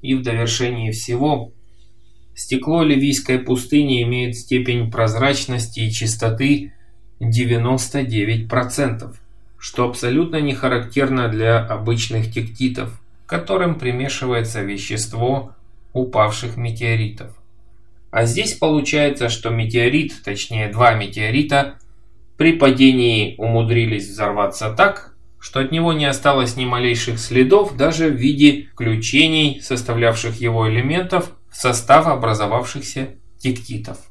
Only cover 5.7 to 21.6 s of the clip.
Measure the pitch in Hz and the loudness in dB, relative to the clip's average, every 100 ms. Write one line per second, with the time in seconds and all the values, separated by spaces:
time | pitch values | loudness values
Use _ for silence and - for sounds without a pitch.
5.7 | - 113 - 113 - 113 113 135 147 - | -4 -4 -2 -4 -2 -2 0 2 2 0
6.7 | - - - - - 117 113 120 117 120 | -14 -20 -20 -20 -4 0 2 2 2 2
7.7 | 131 - 143 127 110 104 113 - 120 127 | 0 -2 -4 -2 -2 0 -2 0 -2 -2
8.7 | - 135 113 - - - - - - - | -2 -2 -2 -10 -18 -20 -20 -20 -16 -12
9.7 | - 120 - 123 139 165 160 147 127 131 | -2 -2 -2 -2 0 0 0 -2 -2 -2
10.7 | 123 113 139 135 131 120 107 113 113 - | -2 -2 -2 0 0 0 0 2 2 2
11.7 | 110 110 120 - 113 113 - 113 - 131 | -4 -2 -2 -2 -2 -2 -4 -8 -2 -2
12.7 | 127 110 - - - - 165 170 190 175 | -2 -8 -12 -20 -20 -6 -6 -2 0 0
13.7 | 151 123 123 135 - 127 120 113 110 98 | 0 -2 -2 -4 -4 -2 -2 -2 -4 -6
14.7 | 98 - 110 - 113 123 135 - - - | -6 -6 -6 -6 -2 0 -2 -4 -18 -20
15.7 | - - 127 127 113 107 - 113 120 117 | -20 -8 -4 -2 2 2 0 -8 -6 -6
16.7 | 113 117 110 107 - - - - - - | -4 0 0 -2 -6 -16 -18 -20 -20 -20
17.7 | - - - - 113 117 147 214 - 160 | -20 -20 -20 -4 0 0 0 -4 0 2
18.7 | 151 135 151 147 139 120 113 117 113 113 | 2 2 2 2 0 -4 -2 -4 -2 0
19.7 | 120 117 147 151 - - - - 110 104 | 2 2 2 -2 -8 -10 -8 -6 -4 -4
20.7 | 107 120 110 101 104 107 131 147 143 | 4 4 4 -2 -4 0 0 2 2